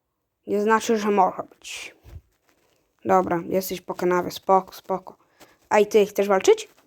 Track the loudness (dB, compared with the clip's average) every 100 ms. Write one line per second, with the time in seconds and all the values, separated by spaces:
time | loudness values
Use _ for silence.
0 | _ _ _ _ -6 -2 0 0 0 -2
1 | 0 2 0 -2 -14 _ -18 -16 -16 _
2 | -20 -20 _ _ _ _ _ _ _ _
3 | 0 0 0 -4 -4 -4 -4 -10 -12 -4
4 | -2 0 -2 -8 0 0 0 -16 -10 -10
5 | -10 -20 _ _ -20 _ 0 2 4 2
6 | 2 0 0 2 4 2 0 _